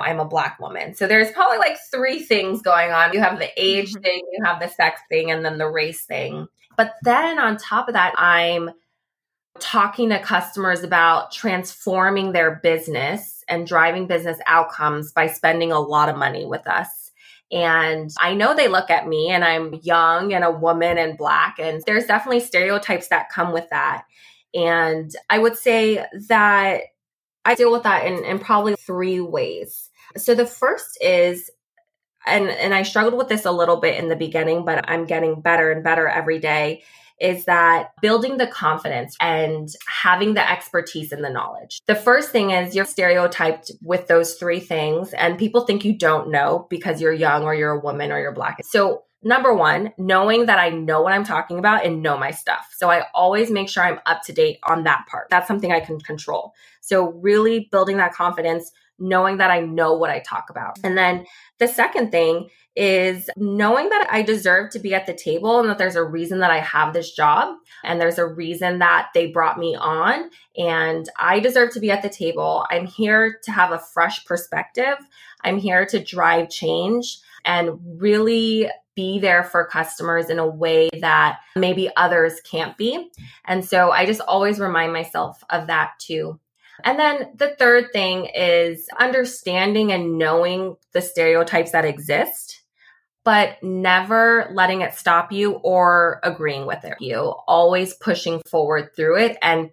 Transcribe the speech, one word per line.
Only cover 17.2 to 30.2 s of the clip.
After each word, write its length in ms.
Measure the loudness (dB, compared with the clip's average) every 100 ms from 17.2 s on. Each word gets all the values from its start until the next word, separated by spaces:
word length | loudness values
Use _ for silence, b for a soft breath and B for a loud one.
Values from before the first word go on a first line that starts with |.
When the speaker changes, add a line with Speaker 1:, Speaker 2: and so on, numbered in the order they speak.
| b b _
Speaker 1:
And 580 | -2 2 2 2 -2 -6 -2
I 160 | 0
know 200 | 2 2
they 140 | 4 2
look 220 | 2 2
at 160 | 0 0
me, 220 | -2 0
and 160 | 2
I'm 300 | 2 2 -2 -8
young 500 | 0 4 4 2 0
and 100 | 0
a 80 | 0
woman 480 | 2 0 2 2 0
and 180 | -2 -2
Black, 440 | 0 2 0 -2
and 200 | -8 -6 -2
there's 200 | -2 0
definitely 340 | 0 0 -2
stereotypes 680 | 0 0 0 -2 -2 -6 -2
that 200 | -2 -2
come 240 | -4 -4
with 180 | -4 -4
that. 360 | -4 -2 -4 -10 b b b _
And 560 | -4 0 0 0 -2 -6 -10 -2
I 80 | 2
would 180 | 2 2
say 480 | 2 2 2 0 -4 -12 0
that 540 | 4 6 4 2 0 -6 _ _ _ _ _
I 120 | 0
deal 180 | 4 4
with 120 | 4
that 220 | 2 0 0
in, 160 | -4
in 160 | -4 -6
probably 360 | 0 0 2
three 440 | -2 -4 -4 -2 -2
ways. 680 | -4 -4 -4 -6 -12 -14 -18 b b
So 160 | -4